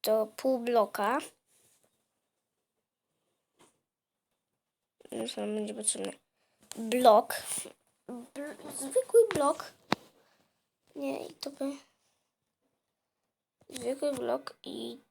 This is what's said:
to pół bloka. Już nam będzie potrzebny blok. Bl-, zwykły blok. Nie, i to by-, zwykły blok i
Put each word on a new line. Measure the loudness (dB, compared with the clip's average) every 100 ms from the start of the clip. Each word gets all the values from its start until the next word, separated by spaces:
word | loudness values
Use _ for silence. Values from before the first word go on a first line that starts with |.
to | 2 0 0
pół | -2 0 0
bloka. | 2 2 2 0 0 0 -4 _ _ _ _ _ _ _ _ _ _ _ _ _ _ _ _ _ _ _ _ _ _ _ -20 _ _ _ _ _ _ _ _ _ _ _ _ _ -12
Już | -8 -8 -6
nam | -6
będzie | -4 -6
potrzebny | -6 -4 -4 -8 -12 _ _ _ _ -18 -12
blok. | -2 6 10 8 6 -8 -8 -10 -10 -18 _ _ -14
Bl-, | -14 -12 -12 -12 -12 -14 -10
zwykły | -2 -2 6 6 6
blok. | 4 2 0 -6 -18 _ -8 -8 _ _ _ _ _ _ _ _ -10
Nie, | -8 -8 -10
i |
to | -12 -14
by-, | -8 -8 -8 -18 _ _ _ _ _ _ _ _ _ _ _ _ _ _ _ _ _ _
zwykły | -8 -6 -2 -2
blok | -2 -2 -4 -6 -16
i | -14 -10 -10 -12 _